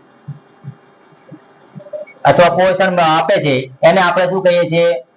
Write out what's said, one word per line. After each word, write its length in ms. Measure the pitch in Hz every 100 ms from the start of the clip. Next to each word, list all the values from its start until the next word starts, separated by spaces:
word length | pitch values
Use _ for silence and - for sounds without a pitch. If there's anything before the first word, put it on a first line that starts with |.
| _ _ - - _ _ - - _ _ _ - - 311 _ _ _ - - - - - -
અથવા 240 | 139 170
પોષણ 500 | - 185 180 190 175
આપે 440 | 160 160 160 196
છે 280 | 151 131 127 -
એને 180 | 160 185
આપણે 240 | 180 180 180
શું 180 | 190
કહીએ 180 | 185 175
છીએ? 320 | 165 165 170 - -